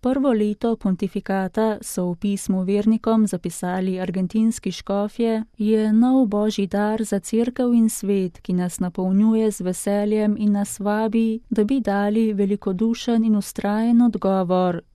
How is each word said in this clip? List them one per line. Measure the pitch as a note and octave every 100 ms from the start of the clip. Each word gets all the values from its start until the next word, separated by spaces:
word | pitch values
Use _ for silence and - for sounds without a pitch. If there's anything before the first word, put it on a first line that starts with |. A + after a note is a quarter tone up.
Prvo | B3+ C4+ C#4
leto | A3+ G#3 G#3 A#3 A3
pontifikata, | G3+ F#3 G3 G#3 - G3 F#3+ G3+ A3 G#3
so | G#3+ - F3+
v | F3
pismu | G3+ G3 - F#3+
vernikom | F#3 G3+ G#3 A3+ - A3 G#3+
zapisali | F3 F3 - F3+ F#3 F#3 F#3
argentinski | F#3 F#3 F#3 A3 A3 A3+ -
škofje, | F3+ - G3+ G#3 - A3+ A3 A3 _
je | G#3+ A3 G#3+
nov | G#3+ B3 C4 B3
božji | G3+ G#3+ G#3 G3
dar | G3 G#3 A3
za | A3 G3
Cerkev | - A3+ A#3+ B3 B3
in | A#3 A3
svet, | - G3 G3 F#3 -
ki | -
nas | F3+ F3+ -
napolnjuje | F3+ E3+ F#3 F#3+ A3 A3 A3
z | G#3
veseljem | F3+ F#3 - G3+ G#3 G#3+ G#3+ G#3
in | G#3
nas | G3+ G3+ -
vabi, | G3+ G#3 A3 A3+ A3+ A3 -
da | A3+
bi | G#3+ C4+
dali | G#3+ G3+ G3+ G#3+ A3+
velikodušen | G#3 G3+ G3+ - F#3 A3+ A3+ - A#3
in | A3+ G#3+
vztrajen | G3 - G3+ G#3 A3+ A#3
odgovor | A#3+ G#3+ G3 F#3+ F3+ F3+ F3+ F3 -